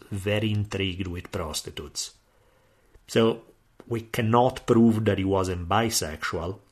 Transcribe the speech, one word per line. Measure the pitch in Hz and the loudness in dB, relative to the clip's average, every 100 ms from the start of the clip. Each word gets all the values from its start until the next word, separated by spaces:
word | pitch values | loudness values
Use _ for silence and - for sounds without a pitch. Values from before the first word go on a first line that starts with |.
| - | -10
very | 101 98 104 107 | -6 -2 0 0
intrigued | 107 104 98 98 90 92 | -2 -2 -4 -4 -4 -6
with | 87 - | -8 -8
prostitutes. | 95 80 76 - - 71 - - - _ _ _ _ _ _ _ - - | -8 -6 -8 -10 -12 -12 -10 -10 -12 _ _ _ _ _ _ _ -20 -4
So | 117 113 - - _ _ _ - | 2 2 2 -8 _ _ _ -8
we | 113 | -8
cannot | 110 - 110 120 127 127 - | -6 -2 2 4 4 2 2
prove | 113 117 107 107 | 6 6 6 0
that | 98 | 0
he | |
wasn't | 95 95 92 90 85 | 0 0 0 -4 0
bisexual. | 101 117 - 78 80 - 90 82 101 _ | 0 2 -2 -4 -6 -6 -6 -6 -10 _